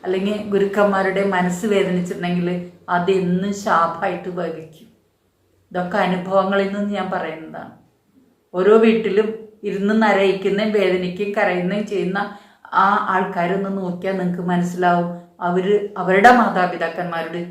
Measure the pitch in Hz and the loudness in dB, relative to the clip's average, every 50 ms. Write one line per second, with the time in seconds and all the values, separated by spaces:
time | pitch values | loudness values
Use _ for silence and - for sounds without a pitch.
0 | - 185 185 190 196 202 208 208 220 214 196 190 196 196 - 208 202 202 196 190 | -4 -2 -4 -2 -2 -2 -4 -4 -4 -2 0 0 0 0 2 2 2 4 4 2
1 | 196 202 180 196 196 196 190 180 180 180 180 - - 220 202 196 180 175 180 180 | 0 0 0 0 0 0 2 2 0 0 -2 -2 -2 0 2 2 2 2 0 -2
2 | 175 - 190 - 175 175 180 175 175 180 180 180 175 - - - _ - 180 175 | -2 -4 -6 -6 -4 -2 -2 0 0 -2 -2 -4 -6 -10 -16 -20 _ -2 -2 0
3 | 175 190 190 185 175 175 180 185 196 202 196 - - 220 180 165 170 165 - - | 2 2 2 2 2 0 0 0 0 -2 -6 -4 -2 0 2 2 2 0 -2 -4
4 | 202 190 180 175 - 190 175 180 170 160 160 156 160 156 - - - - _ _ | -4 -4 -4 -6 -8 -8 -8 -6 -6 -6 -8 -10 -14 -18 -20 -20 -20 -20 _ _
5 | _ _ _ _ _ _ _ _ _ _ _ _ _ _ - 180 180 180 - 208 | _ _ _ _ _ _ _ _ _ _ _ _ _ _ -8 -6 -6 -2 -2 0
6 | 190 180 185 180 180 185 190 196 190 196 196 196 196 196 202 208 202 208 202 190 | 0 0 0 -2 -2 0 2 2 2 2 0 0 0 0 -2 -4 -4 -4 -4 -4
7 | 185 180 190 180 165 160 156 160 160 156 156 170 - - - - _ _ _ _ | -4 -4 -4 -4 -6 -6 -8 -10 -14 -14 -14 -16 -16 -16 -20 -20 _ _ _ _
8 | _ _ _ _ _ _ _ _ _ _ - 180 180 202 220 226 226 226 220 - | _ _ _ _ _ _ _ _ _ _ -4 2 4 6 8 8 8 6 4 4
9 | - 202 190 202 220 214 - - - - - _ - 202 185 196 196 202 220 220 | 2 2 2 2 0 0 -2 -8 -12 -18 -20 _ -8 -6 -4 -2 0 2 2 4
10 | 220 214 196 190 196 190 180 190 - 202 190 202 220 220 208 208 190 180 180 185 | 4 4 4 4 4 2 2 0 0 -2 0 0 0 0 0 2 2 2 0 0
11 | 180 180 175 - 208 202 202 214 202 185 180 180 175 180 202 208 214 - 208 185 | -2 -4 -4 -4 -6 -4 0 0 0 0 0 0 -2 -2 -2 -2 -4 -4 -4 -2
12 | 175 180 190 196 208 208 - - - - _ _ _ - - 175 190 196 208 214 | -2 -2 -2 -4 -4 -6 -8 -16 -20 -20 _ _ _ -2 0 2 2 4 2 2
13 | - 190 185 185 196 180 - 175 170 175 190 196 196 190 196 196 185 180 175 175 | 0 0 0 0 -2 -2 -2 -2 -2 0 0 -2 -2 -4 -4 -4 -4 -6 -6 -4
14 | - 190 190 185 180 175 175 180 180 175 180 180 175 175 - 180 180 175 175 175 | -4 -4 -4 -2 -2 -2 -4 -4 -2 -2 0 0 0 -2 -2 0 2 2 2 2
15 | 175 175 - - - - _ - 180 175 175 185 180 196 208 202 202 - - 190 | 0 -2 -6 -12 -16 -20 _ -6 -4 -2 0 0 0 2 0 0 0 -4 -8 -6
16 | 180 175 185 196 202 240 247 240 220 196 175 185 180 175 175 170 170 165 - - | 0 2 4 6 8 8 8 8 4 2 0 0 -2 -2 -2 -4 -6 -6 -6 -6
17 | 175 175 170 165 165 160 170 175 175 175 | -8 -6 -6 -6 -8 -6 -8 -8 -10 -10